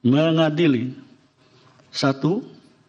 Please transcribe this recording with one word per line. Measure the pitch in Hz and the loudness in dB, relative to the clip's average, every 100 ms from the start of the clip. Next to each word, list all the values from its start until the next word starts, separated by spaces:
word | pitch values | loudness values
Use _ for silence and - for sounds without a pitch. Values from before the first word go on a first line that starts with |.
mengadili, | 120 139 160 165 160 151 170 127 127 131 - _ _ _ _ _ _ _ _ | 2 2 2 2 0 2 0 0 -4 -10 -20 _ _ _ _ _ _ _ _
satu, | - 139 135 151 202 - - _ _ | -4 -4 -2 -2 -4 -6 -20 _ _